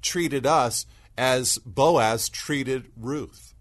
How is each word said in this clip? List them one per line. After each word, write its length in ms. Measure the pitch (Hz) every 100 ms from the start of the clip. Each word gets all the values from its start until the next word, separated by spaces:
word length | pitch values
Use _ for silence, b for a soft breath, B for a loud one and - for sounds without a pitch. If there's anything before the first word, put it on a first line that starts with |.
treated 440 | - 180 165 135 127
us 400 | 156 123 - - b b -
as 400 | 127 127 123 -
Boaz 680 | 120 104 143 165 110 113 -
treated 600 | - - 147 131 131 123 -
Ruth? 580 | 113 147 104 - - -